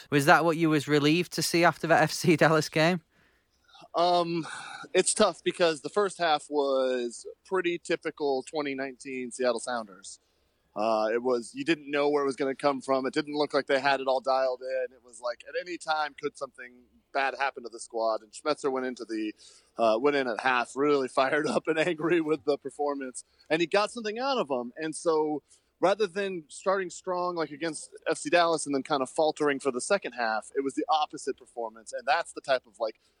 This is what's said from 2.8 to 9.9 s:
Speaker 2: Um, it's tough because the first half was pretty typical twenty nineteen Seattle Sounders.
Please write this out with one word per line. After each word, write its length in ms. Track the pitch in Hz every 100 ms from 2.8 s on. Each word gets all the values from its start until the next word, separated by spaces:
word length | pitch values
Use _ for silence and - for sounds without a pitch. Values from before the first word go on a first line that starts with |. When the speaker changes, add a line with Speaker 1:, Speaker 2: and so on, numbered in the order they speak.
| 160 180 - _ _ _ _ _ _ - - -
Speaker 2:
Um, 500 | 175 175 170 170 147 - - - -
it's 180 | 185 185
tough 300 | - 208 160
because 380 | 185 - 170 151
the 80 | 147
first 300 | 208 202 -
half 260 | 170 151 -
was 800 | 147 139 135 131 127 120 - - -
pretty 360 | - 185 175 175
typical 640 | - 170 165 - 147 131
twenty 320 | - 156 143 135
nineteen 560 | 135 127 139 131 123
Seattle 260 | 120 123 113
Sounders. 640 | 127 120 104